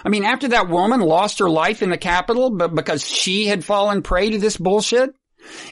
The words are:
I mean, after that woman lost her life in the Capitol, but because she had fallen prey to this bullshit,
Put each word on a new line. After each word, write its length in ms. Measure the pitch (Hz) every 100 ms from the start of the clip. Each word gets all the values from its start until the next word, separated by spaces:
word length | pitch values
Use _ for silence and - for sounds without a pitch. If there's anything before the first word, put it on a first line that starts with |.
| -
I 40 |
mean, 140 | 208
after 240 | 202 262 277
that 220 | 233 185
woman 320 | 170 196 254
lost 380 | 180 160 208 -
her 100 | 190
life 340 | 160 170 220
in 60 | 190
the 80 | 170
Capitol, 520 | 185 175 180 240 262
but 240 | 202 170
because 320 | 160 156 151 -
she 420 | - - 190 214
had 180 | 202 -
fallen 360 | 202 202 202
prey 280 | - 180 208
to 80 | 220
this 160 | 214 -
bullshit, 580 | 180 202 - 233 262 - _ _ - - -